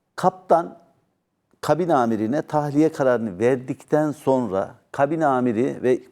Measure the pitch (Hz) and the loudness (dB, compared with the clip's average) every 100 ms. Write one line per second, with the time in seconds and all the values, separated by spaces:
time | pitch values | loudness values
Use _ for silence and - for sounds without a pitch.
0 | _ - 180 - - 165 175 - _ _ | _ -2 -2 -2 0 0 0 -12 _ _
1 | _ _ _ _ _ _ - 151 175 147 | _ _ _ _ _ _ -2 0 2 0
2 | 117 110 107 147 - 151 147 143 160 156 | 2 0 -2 -4 -2 -4 -2 2 2 2
3 | 131 120 113 90 117 131 127 131 - 151 | 0 0 -2 -2 0 0 -4 -12 -2 0
4 | 156 135 - 131 117 95 95 - _ - | 0 -2 0 0 0 -2 -4 -8 _ -2
5 | 143 160 151 127 123 110 135 135 120 127 | -2 0 0 2 0 0 -2 -2 0 -2
6 | - | -4